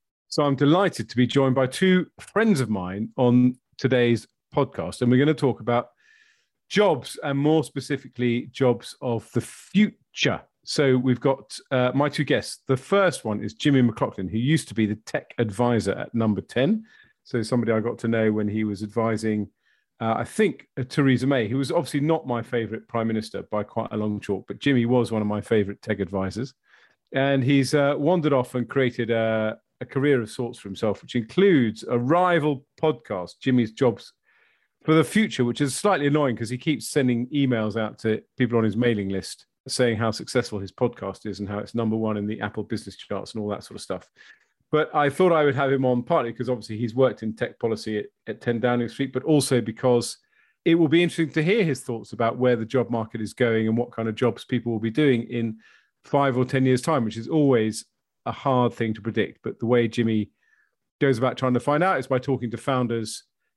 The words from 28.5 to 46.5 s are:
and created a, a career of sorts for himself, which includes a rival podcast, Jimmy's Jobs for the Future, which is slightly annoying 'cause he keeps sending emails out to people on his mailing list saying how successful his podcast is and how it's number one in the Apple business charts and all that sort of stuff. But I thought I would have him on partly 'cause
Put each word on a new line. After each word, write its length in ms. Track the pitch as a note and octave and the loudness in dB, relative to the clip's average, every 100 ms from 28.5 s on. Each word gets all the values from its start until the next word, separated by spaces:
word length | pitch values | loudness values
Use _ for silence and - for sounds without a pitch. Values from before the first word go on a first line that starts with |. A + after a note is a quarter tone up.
and 140 | B2+ A#2 | -4 -2
created 420 | C#3 B2+ A#2+ A2+ | 0 0 0 -2
a, 480 | A2+ A2+ A2 A2 A2 _ _ | 0 0 0 -2 -6 _ _
a 40 | |
career 380 | - C#3 D3 C3 | -8 -2 2 2
of 80 | G#2+ | 0
sorts 300 | - A#2 - | -6 -8 -8
for 80 | G2+ | -14
himself, 340 | F#2 G#2+ G2+ | -4 -4 -4
which 140 | - B2 | -4 -6
includes 680 | A2+ - G3+ D#3 A2+ - - | -2 2 4 6 2 -2 -4
a 100 | B2 | -2
rival 680 | B2 E3+ F3+ E3+ D3+ C#3+ - _ | 2 2 4 2 0 -4 -8 _
podcast, 600 | D#3 D3+ - G2 F2 - | -2 -2 -6 -8 -8 -6
Jimmy's 320 | C3+ B2+ A2 | 0 2 0
Jobs 400 | - B2+ - - _ _ _ _ _ _ _ | 2 0 0 -8 _ _ _ _ _ _ _
for 100 | - | 2
the 80 | D#3+ | 2
Future, 420 | D3 G#3+ G3+ - | 2 0 0 0
which 160 | A#2+ A#2 | -2 0
is 140 | C#3+ | -2
slightly 320 | - G#3 F3 C#3+ | 0 0 2 2
annoying 300 | D3+ C#3 A2 | 2 0 -2
'cause 120 | A2+ | -6
he 100 | B2+ | -4
keeps 300 | E3 C3 - | -4 -4 -2
sending 380 | D3 B2+ A#2+ B2 | 0 2 0 -2
emails 460 | D3 C#3 A#2 G#2+ A2 | 0 0 0 0 -2
out 220 | G#2+ - | -4 -4
to 240 | A2+ A2 - - | -2 -2 -6 -2
people 200 | A#2+ A#2 | 0 2
on 60 | |
his 140 | A2 G#2 | 2 2
mailing 320 | A#2+ G#2+ G2 | 0 0 -2
list 380 | F#2+ - - _ _ - | -6 -8 -14 _ _ -6
saying 300 | - B2 G#2+ | 0 2 2
how 160 | A2+ | 0
successful 480 | G#2 - B2 - G#2 | -2 -4 -4 -2 -6
his 100 | G2 | -10
podcast 560 | - B2 - F#2+ F#2 A2 | -2 -4 -2 -10 -8 -10
is 140 | G2 | -8
and 80 | G2 | -6
how 100 | G2+ | -6
it's 160 | G#2 | -6
number 220 | A#2 A2+ A2 | -4 -2 -2
one 200 | A2 G#2 | -2 -2
in 120 | G#2 | -4
the 120 | A2 | -6
Apple 220 | G#2 A2 | -6 -6
business 320 | G2 G#2+ G#2 | -6 -8 -8
charts 400 | - - G2 - | -16 -10 -8 -8
and 80 | A2+ | -8
all 60 | G#2 | -6
that 160 | G2 | -8
sort 100 | - | -10
of 80 | - | -16
stuff. 260 | - F#2 - _ - _ _ _ _ | -10 -10 -12 _ -20 _ _ _ _
But 240 | D3+ D3+ | 0 0
I 140 | D3+ C#3+ | 0 0
thought 240 | C#3 F#3 | 2 2
I 140 | D#3+ D3 | 4 2
would 80 | |
have 180 | B2+ C#3 | 2 0
him 140 | C3+ B2+ | 2 2
on 160 | B2 | 0
partly 280 | A#2+ E3 A#2+ | 0 0 0
'cause 200 | A#2 B2 | -4 -6